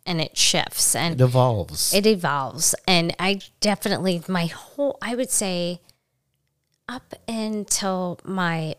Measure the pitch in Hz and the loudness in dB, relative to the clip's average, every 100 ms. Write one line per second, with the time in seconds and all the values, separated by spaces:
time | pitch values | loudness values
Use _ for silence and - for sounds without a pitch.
0 | - 165 - - - 170 - - - 117 | -6 -4 -2 0 2 2 0 0 0 2
1 | 165 127 127 127 127 110 82 - - 190 | 0 4 4 6 4 2 -2 -2 2 4
2 | 214 202 165 143 131 - - - - 180 | 4 2 0 -2 -4 -2 0 0 2 4
3 | 170 - 185 202 - - 208 196 214 165 | 2 0 -2 -2 -6 -4 -2 0 -2 0
4 | 185 170 160 185 165 - - - 285 - | 0 -2 -2 -2 -2 -4 -10 -2 -2 -2
5 | - 240 262 - 196 180 175 175 _ _ | -4 -4 -2 0 0 -2 -4 -6 _ _
6 | _ _ _ _ _ _ _ _ - 254 | _ _ _ _ _ _ _ _ -14 -14
7 | - - - 226 220 214 202 - 196 185 | -14 -16 -8 -6 -4 -4 -4 -2 0 -2
8 | 180 170 - 190 175 165 156 | -2 -6 -6 -2 0 0 -4